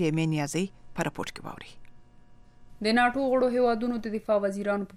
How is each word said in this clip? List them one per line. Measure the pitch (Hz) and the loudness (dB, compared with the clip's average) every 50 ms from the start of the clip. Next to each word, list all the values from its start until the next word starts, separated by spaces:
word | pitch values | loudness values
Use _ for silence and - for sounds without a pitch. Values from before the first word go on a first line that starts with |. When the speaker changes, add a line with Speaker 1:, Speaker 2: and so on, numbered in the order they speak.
| 175 | 2
Speaker 1:
لیمې | 156 156 160 160 160 156 | 2 2 2 2 2 2
نیازۍ | 151 143 143 - 165 190 196 - - - - - - | 0 -2 -2 -2 -2 -2 -2 -6 -16 -18 -10 -6 -4
په | 170 - | -4 -4
رپورټ | - - - - - | -4 -6 -8 -8 -8
کې | - - | -12 -12
واورئ. | - - - - - - - - - - - - - - - - - - - - - - - - - - - 208 | -12 -12 -14 -16 -18 -18 -18 -18 -18 -18 -20 -20 -20 -20 -20 -20 -20 -20 -20 -20 -20 -20 -20 -20 -20 -12 -4 0
Speaker 2:
د | 214 226 | 2 4
ناټو | 247 247 240 240 277 269 254 | 4 4 4 2 0 0 2
غړو | 254 254 247 247 240 | 4 4 2 2 4
هیوادونو | 247 247 240 233 214 240 240 240 226 226 | 4 4 4 4 2 0 -2 -2 -4 -4
د | 220 208 | -4 -6
دفاع | 214 - - 214 202 202 | -4 0 2 2 2 2
وزیرانو | 196 190 202 202 202 202 202 196 | 0 -2 -2 -2 0 0 -2 -2
په | - - | -6 -6